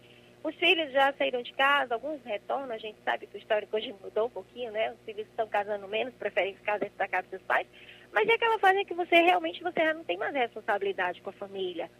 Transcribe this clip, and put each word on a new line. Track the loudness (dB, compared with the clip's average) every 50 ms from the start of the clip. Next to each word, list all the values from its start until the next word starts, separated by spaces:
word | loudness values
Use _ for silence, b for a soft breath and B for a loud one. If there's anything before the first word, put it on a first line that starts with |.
| B B B B B B B -8 -8
os | -8 -2
filhos | 2 4 4 4 4 0 0
já | 2 4 4 4 4
saíram | 0 -2 -2 -2 -4
de | -6 -6 0
casa, | 2 4 4 4 4 2 0 -2
alguns | -2 -2 -4 -6 -6
retornam, | -6 -6 -6 -6 -4 -4 -4 -4 -4 -6
a | -8 -8
gente | -10 -12 -14 -6 -4
sabe | -2 -2 -2 -4
que | -10 -16
o | -14
histórico | -4 -2 0 0 0 -2 -4
hoje | -4 -4 -6 -10 -12
mudou | -14 -6 -2 0 0 0
um |
pouquinho, | -2 -8 -14 -14 -12 -12 -10 -8
né? | -4 -4 -4 -4
Os | -4 -8 -14
filhos | -12 -10 -10 -12
estão | -8 -6 -6 -4 -2
casando | -2 -2 -2 -2 -4 -6 -6 -4
menos, | -4 -4 -4 -4 -6
preferem | -6 -6 -2 0 0 0 0 -4
ficar | -6 -4 -4 -2 -2
dentro | -2 -4 -4
da | -4 -4 -2
casa | -2 -4 -4 -6
dos | -10 -10
pais, | -2 0 0 0 0 -4 B B B B B B B B
mas | 0 2 2
é | 4 4
aquela | 4 4 2 2 4
fase | 4 4 4 4
em | 2
que | -2 -4
você | -4 0 4 6
realmente, | 6 6 6 4 2 0 -4 -6 -6
você | -8 -4 -2 0
já | 0 0
não | 0 -2 -4
tem | -6 -6
mais | -4 -4 -4
responsabilidade | -2 0 -2 -2 -4 -6 -4 -2 -2 0 0 -2 -2 -2 -2 -4 -4 -6
com | -10 -14
a | -12
família. | -12 -12 -10 -8 -6 -6 -6 -6 -6 -8 -10 -12